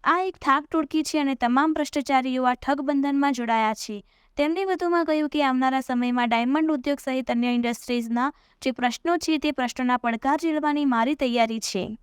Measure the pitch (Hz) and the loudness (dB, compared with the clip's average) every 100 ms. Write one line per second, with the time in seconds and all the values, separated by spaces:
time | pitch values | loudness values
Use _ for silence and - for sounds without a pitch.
0 | - 339 370 349 - 277 302 320 294 311 | 2 2 0 -4 0 0 2 -2 0 -2
1 | 302 311 277 262 240 254 311 311 294 294 | 0 0 0 0 2 4 2 2 -2 -2
2 | 277 269 254 254 254 247 - 277 277 285 | 0 0 2 0 0 0 -2 -2 0 0
3 | 285 277 277 247 233 226 220 214 - 208 | 2 2 2 0 0 2 2 -2 -8 -12
4 | - _ _ - 294 339 392 370 349 349 | -14 _ _ -2 0 0 0 0 2 2
5 | 320 311 302 302 277 254 262 269 254 247 | 2 0 0 0 2 2 2 0 -2 -2
6 | 247 247 240 233 240 285 320 302 254 285 | 0 0 2 2 2 2 2 0 -2 -4
7 | - 262 254 233 240 240 240 233 - 240 | -2 -4 -2 0 2 0 0 -4 -4 -4
8 | 233 233 269 - _ _ 262 247 247 226 | -2 -2 -2 -4 _ _ -4 0 -2 -2
9 | 330 349 - 311 302 285 247 - 254 247 | -2 -2 0 0 0 -2 -4 -2 0 0
10 | 240 233 269 294 330 302 294 294 285 240 | 0 -2 0 0 0 0 0 0 2 2
11 | 233 302 262 240 226 226 - 202 - 220 | 0 0 0 2 0 0 -4 -4 -6 -10